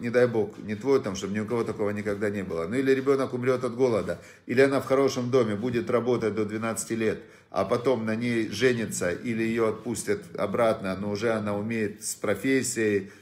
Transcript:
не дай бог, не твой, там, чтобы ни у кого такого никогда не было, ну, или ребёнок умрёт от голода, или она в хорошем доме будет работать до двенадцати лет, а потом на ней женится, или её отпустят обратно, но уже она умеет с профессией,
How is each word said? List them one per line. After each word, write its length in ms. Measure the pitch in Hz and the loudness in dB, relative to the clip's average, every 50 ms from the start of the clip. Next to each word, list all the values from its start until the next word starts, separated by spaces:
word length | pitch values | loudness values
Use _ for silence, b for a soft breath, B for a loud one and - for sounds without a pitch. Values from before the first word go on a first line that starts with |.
не 100 | 117 120 | -6 0
дай 160 | 117 123 123 | 4 4 4
бог, 320 | 120 120 110 101 104 - - | 4 4 2 0 0 -4 -8
не 160 | - 101 107 | -8 -8 -8
твой, 260 | 98 127 139 139 131 | -4 2 2 2 2
там, 140 | - 104 95 | 2 0 -4
чтобы 200 | 95 101 95 101 | -4 -4 -4 -2
ни 40 | 107 | -4
у 80 | 104 | -2
кого 160 | 107 120 117 110 | 0 0 0 0
такого 280 | 104 104 - 107 104 | -2 -2 -2 -2 -2
никогда 400 | 104 104 101 104 101 98 110 104 | -2 -2 -4 -4 -2 -2 -2 -2
не 120 | 101 101 92 | -2 -2 -4
было, 240 | 85 80 82 82 | -4 -4 -4 -4
ну, 80 | 87 117 | -2 0
или 160 | 135 135 135 | 0 2 4
ребёнок 420 | 135 131 127 139 139 135 131 - 123 | 4 4 4 2 2 2 0 -2 -4
умрёт 320 | 123 120 131 131 - 127 | -2 0 0 0 0 -2
от 120 | 120 120 | -4 0
голода, 420 | 123 131 123 113 98 - 95 82 B B B B B B | 2 2 4 4 2 0 -2 -6 B B B B B B
или 140 | - 120 123 | 0 4 6
она 200 | 139 139 139 131 | 6 6 4 2
в 60 | - | 0
хорошем 440 | - 135 135 139 131 123 127 120 123 | 2 4 4 4 4 2 0 0 2
доме 240 | 127 131 110 107 104 | 4 4 4 2 0
будет 340 | 98 117 127 123 117 101 - | -2 -2 -2 -2 -2 0 0
работать 460 | 120 117 113 123 120 110 110 107 101 | 0 2 2 2 2 2 2 0 0
до 100 | 110 107 | 0 -2
двенадцати 500 | 101 107 110 113 113 110 - - - 113 | -2 -4 -4 -4 -4 -4 -4 -6 -4 -4
лет, 240 | 113 110 107 90 - B B B B B B | 0 0 0 0 -2 B B B B B B
а 140 | - 95 98 | -4 -2 0
потом 400 | 98 120 120 123 139 127 113 110 | 0 0 0 2 2 0 2 0
на 120 | 113 110 | -2 -2
ней 320 | 113 120 123 120 113 110 - | -2 0 0 0 0 0 -2
женится, 640 | 101 95 127 131 120 113 107 90 92 90 92 87 85 | 0 2 2 4 4 2 -2 -4 -4 -2 -2 -2 -2
или 320 | - - 123 113 110 113 | -2 -4 -4 -2 -2 0
её 240 | 113 113 117 113 107 | 0 0 2 2 0
отпустят 520 | 107 104 - 123 110 - - 104 101 98 - - - | 0 -2 -4 -6 -6 -4 -2 -2 -2 -4 -4 -8 -8
обратно, 600 | - 101 98 95 - 117 113 104 - 104 95 95 | -6 -4 -2 0 2 2 2 2 0 -2 -4 -4
но 140 | 95 101 104 | -4 -4 -4
уже 200 | 101 101 113 117 | -4 -2 0 0
она 260 | 113 107 104 107 104 | 0 0 -2 -2 -4
умеет 480 | 104 104 113 117 113 107 101 104 - - | -4 -4 -4 -2 -2 -2 -4 -4 -6 -8
с 120 | - - | -10 -8
профессией, 960 | - - 107 101 98 - 135 135 131 113 - - 117 110 107 104 98 95 B B B | -4 -2 -2 -2 0 0 2 2 2 0 0 -2 0 2 2 2 0 0 B B B